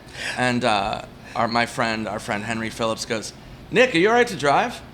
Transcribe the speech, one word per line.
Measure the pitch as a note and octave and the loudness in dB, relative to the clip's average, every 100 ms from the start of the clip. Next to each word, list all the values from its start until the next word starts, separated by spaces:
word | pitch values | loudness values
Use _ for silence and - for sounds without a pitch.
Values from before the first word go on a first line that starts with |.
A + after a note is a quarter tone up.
| - - - - | -18 -10 -8 0
And, | B2 B2 | 2 2
uh, | A#2+ G#2 G2 A#2 - - - - | 2 2 0 -4 -8 -16 -12 -2
our, | A#2 | 0
my | A#2 A#2 | 2 0
friend, | - A#2 A2 G#2+ | 0 -2 -2 -4
our | G#2+ | -6
friend | - G#2 | -4 -4
Henry | G#2+ A2+ A2 | -2 -4 -4
Phillips | - A#2 A2 - | -2 -2 -2 -2
goes, | A2+ G2+ - - - - | -4 -6 -14 -18 -18 -2
Nick, | F#3+ B3+ | 4 4
are | E3+ | 6
you | F#3+ | 4
all | A#3+ | 6
right | A#3 | 4
to | F3+ | 2
drive? | C#3+ D3 A#3 - - | 2 2 2 -4 -16